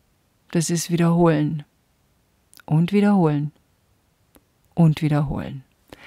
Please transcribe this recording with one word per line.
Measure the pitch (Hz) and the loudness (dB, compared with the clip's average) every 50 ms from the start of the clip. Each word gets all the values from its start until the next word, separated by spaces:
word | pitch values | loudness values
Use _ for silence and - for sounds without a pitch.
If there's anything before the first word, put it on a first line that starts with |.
| _ _ _ _ _ _ _ _ _ - | _ _ _ _ _ _ _ _ _ -6
Das | - 175 160 - | -4 -2 -2 -2
ist | 175 165 - - | -2 -4 -4 -4
Wiederholen. | 170 170 170 170 170 170 175 165 156 151 151 147 165 147 - _ _ _ _ _ _ _ _ _ _ _ _ _ _ _ _ _ _ - - | -2 0 2 2 4 4 4 4 2 2 0 -2 -4 -6 -10 _ _ _ _ _ _ _ _ _ _ _ _ _ _ _ _ _ _ -18 -8
Und | - 151 156 170 170 202 | -2 0 0 0 0 0
Wiederholen. | 208 202 202 208 190 170 156 147 147 147 147 _ _ _ _ _ _ _ _ _ _ _ _ _ _ _ _ _ _ _ _ _ _ _ _ - | 0 2 2 2 2 2 2 0 -2 -4 -6 _ _ _ _ _ _ _ _ _ _ _ _ _ _ _ _ _ _ _ _ _ _ _ _ 0
Und | - 170 160 151 - 160 | 2 2 2 2 0 -2
Wiederholen. | 147 151 147 147 139 - - 73 65 135 135 - _ _ _ _ _ - - - | -2 0 0 -2 -2 -6 -8 -8 -10 -12 -14 -18 _ _ _ _ _ -20 -20 -20